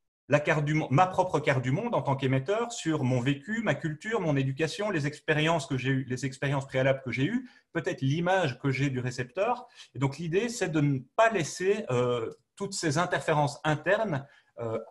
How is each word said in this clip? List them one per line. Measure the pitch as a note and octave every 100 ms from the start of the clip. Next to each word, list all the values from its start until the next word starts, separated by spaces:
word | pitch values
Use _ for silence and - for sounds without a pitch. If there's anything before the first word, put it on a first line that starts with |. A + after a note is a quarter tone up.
| _ _ -
la | C#3+
carte | E3+ D#3 D3
du |
mo-, | D#3 -
ma | C3 F#3
propre | F#3+ F3+ D#3
carte | D3+ C3
du | B2+
monde | D#3 A#3
en | E3+
tant | - C3
qu'émetteur, | C3 C3+ C3+ G#3+ A#3
sur | - D#3+ D3+
mon | B2+ B2+
vécu, | B2+ C#3 - A3
ma | G3+ C3+
culture, | D#3+ D3+ G#3+ A3+
mon | E3+ C#3
éducation, | C3+ C3+ D#3+ - G#3
les | E3+ C#3+
expériences | - - D3+ D#3 E3+ -
que | C3
j'ai | C3
eues, | C3+ B2+
les | B2+ C3+
expériences | - C#3+ C#3+ C3
préalables | C3 C3+ C3+ B2
que |
j'ai | A#2+ D#3
eues, | A#3+ B3+ - _
peut-être | E3 F3+ E3+
l'image | C3+ D#3 F3 F#3+ D#3 -
que | C#3
j'ai | B2+ C#3
du | B2
récepteur. | B2 B2 B2 F#3 A3 A#3+ - - -
Et | B2
donc, | C#3 C3+
l'idée, | E3+ F3+ A#3
c'est | A#3 F3+
de | D#3
ne | D3 C3+ - -
pas | A3+
laisser, | G3 D3 - F#3 G#3+ G#3+
euh, | B2 B2 A#2+ A2 - _ -
toutes | G3
ces | G3 E3 D3
interférences | F3 F3 - D3+ C#3+ -
internes, | D#3 D3+ E3+ G#3 G#3+ C3+ - - _ -
euh, | A#2 A2 -